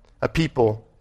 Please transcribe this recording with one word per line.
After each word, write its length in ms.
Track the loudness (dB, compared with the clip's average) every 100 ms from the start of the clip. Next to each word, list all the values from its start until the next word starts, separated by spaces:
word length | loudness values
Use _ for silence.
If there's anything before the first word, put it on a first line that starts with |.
| _ -8
"A 80 | -4
people 580 | -2 -2 0 0 0 -12 _